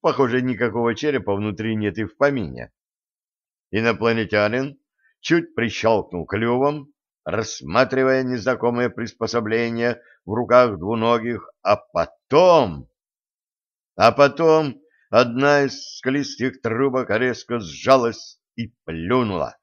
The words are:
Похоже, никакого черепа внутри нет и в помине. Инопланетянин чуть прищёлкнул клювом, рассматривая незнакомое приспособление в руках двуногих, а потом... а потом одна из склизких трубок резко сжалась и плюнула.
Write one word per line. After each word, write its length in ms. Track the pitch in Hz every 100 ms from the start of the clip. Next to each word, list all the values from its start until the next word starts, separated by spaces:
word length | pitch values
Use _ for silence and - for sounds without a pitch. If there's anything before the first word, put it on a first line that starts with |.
Похоже, 400 | 170 147 131 123
никакого 540 | 127 110 117 107 117
черепа 400 | 113 151 135 92
внутри 420 | 98 104 92 110 110
нет 220 | 104 92
и 60 |
в 120 | 101 _
помине. 560 | 139 139 87 62 60 _ _ _ _ _ _ _ _ _ _
Инопланетянин 1080 | 98 117 107 113 113 101 104 104 120 135 147 _ _ _ _
чуть 340 | - 165 170
прищёлкнул 720 | - 117 - - 110 - 87
клювом, 680 | 80 101 117 123 139 151 143 _ _ _
рассматривая 1000 | - 98 107 - 69 95 131 131 131 131
незнакомое 680 | 131 123 101 127 120 120 123
приспособление 1120 | - 117 - 113 120 107 113 117 117 120 113 _ _
в 80 | -
руках 460 | 110 113 123 123 98
двуногих, 720 | 90 113 113 120 113 113 - _
а 140 | 95 104
потом... 1120 | - 87 82 _ _ 143 180 170 113 76 62 _ _ _ _ _ _ _ _ _ _
а 160 | - 107
потом 720 | 113 139 139 165 160 151 120 _ _ _
одна 540 | 107 123 120 139 143
из 340 | 139 135 - -
склизких 640 | 131 139 135 - 123 127
трубок 480 | 117 113 135 131 123
резко 500 | 104 127 113 - 120
сжалась 800 | 90 69 - 135 117 110 - - _ -
и 120 | 110 _
плюнула. 720 | - 82 85 123 117 90 65 -